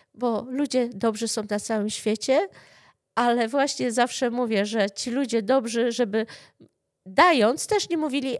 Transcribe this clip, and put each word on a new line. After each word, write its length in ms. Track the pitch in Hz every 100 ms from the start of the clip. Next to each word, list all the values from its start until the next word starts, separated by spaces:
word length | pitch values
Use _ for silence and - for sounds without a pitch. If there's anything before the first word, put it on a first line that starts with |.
| _
Bo 320 | - 247 220 233
ludzie 380 | 262 285 254 240
dobrzy 400 | 208 226 214 226
są 140 | - 208
na 100 | 208
całym 300 | - 220 208
świecie, 580 | - - 220 - 269 381 - - - _ _ _ -
ale 320 | 240 240 226
właśnie 440 | 277 285 - 254
zawsze 380 | 226 247 - 247
mówię, 360 | 240 240 220 202
że 240 | 226 202
ci 200 | - -
ludzie 320 | 240 269 233
dobrzy, 500 | 202 262 226 226 233
żeby 340 | 233 233 220 220 - - _ - _ _ _ -
dając, 600 | 185 349 302 214 294 -
też 240 | 415 -
nie 80 | 339
mówili: 380 | 302 269 262 247